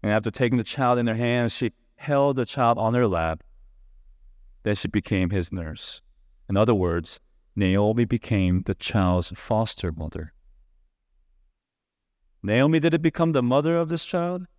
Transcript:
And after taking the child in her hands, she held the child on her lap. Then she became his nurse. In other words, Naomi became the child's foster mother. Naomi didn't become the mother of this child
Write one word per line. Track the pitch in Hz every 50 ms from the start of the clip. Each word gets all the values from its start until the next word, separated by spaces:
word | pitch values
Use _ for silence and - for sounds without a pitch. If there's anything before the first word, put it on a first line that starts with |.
| -
And | 110
after | 104 110 110 113
taking | 101 - 131 120 110 123
the | 113
child | - - - 135 123 123 123
in | 120 117
her | 113
hands, | 113 120 120 120 123 120 117 -
she | - 135 113 - _ _ _ _
held | _ - - 147 139 139 143 139
the | 127 123
child | - - - 127 117 117 -
on | 107 113 117
her | 123 123 110
lap. | 92 85 80 80 80 82 - - - - - - - - - - - - - - - _ - - - - - - - _
Then | _ 107 104
she | 98 - -
became | - 107 92 - 107 95 92 85
his | 95 98 87 -
nurse. | - 95 85 78 78 - - - - - _ _ _ _ _ _ _ _ _ _
In | 98
other | 98 107 110 120
words, | 101 92 87 82 87 82 - - - _ _ _ _ _ _ _
Naomi | - 101 92 95 98 104 104 110 117 120
became | 104 - 113 - - 110 101 95 90 90 90
the | 95 - 95
child's | - - - - 110 95 90 90 90 87 -
foster | 95 - - - 117 110 113 107 - - - 90
mother. | 80 82 80 78 - - 87 - _ _ _ - - _ _ _ _ _ _ _ _ _ _ _ _ _ _ _ _ _ _ _ _ _ _ _ _ _ _ _ _ _ _ _ _ _ _ _ _ _ -
Naomi | 95 107 120 135 147 160 165
didn't | 147 165 160 165
become | 156 165 - - 170 165
the | 160 139
mother | 123 120 127 139 147 156 170
of | 170 170 156
this | 165 165 -
child | - - 180 170 175 180 185 185 - _